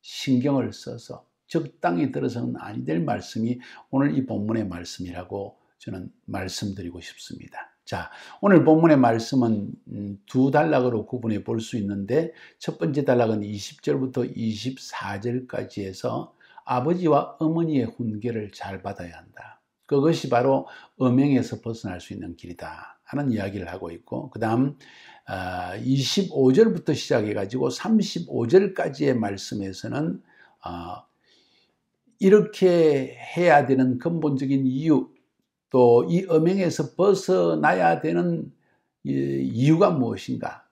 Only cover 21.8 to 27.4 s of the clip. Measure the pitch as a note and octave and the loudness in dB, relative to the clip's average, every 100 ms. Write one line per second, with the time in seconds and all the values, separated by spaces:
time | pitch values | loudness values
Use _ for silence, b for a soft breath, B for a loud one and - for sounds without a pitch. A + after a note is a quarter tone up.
21.8 | G#2 F2+ - G2+ F2 E2+ F2 F2 E2 - | -8 -10 -12 -12 -12 -14 -16 -14 -14 -16
22.8 | - - _ C#3 C#3+ A2 G2 G2 F2 F#2 | -18 -20 _ -4 -2 -2 -4 -6 -10 -10
23.8 | E2+ E2+ _ B2 C#3 A2 A2 A#2 C#3 C#3+ | -12 -14 _ -10 -10 -4 -2 2 0 -2
24.8 | B B B B - F#2+ F#2 F2+ F2+ G2 | B B B B -12 -8 -8 -8 -8 -6
25.8 | B2 C#3 B2+ - F3+ C#3 C3 C3+ A3+ F3 | 0 0 0 0 0 4 4 6 6 4
26.8 | - C3+ - C3 G#2 G#2 | -2 -4 0 0 0 -4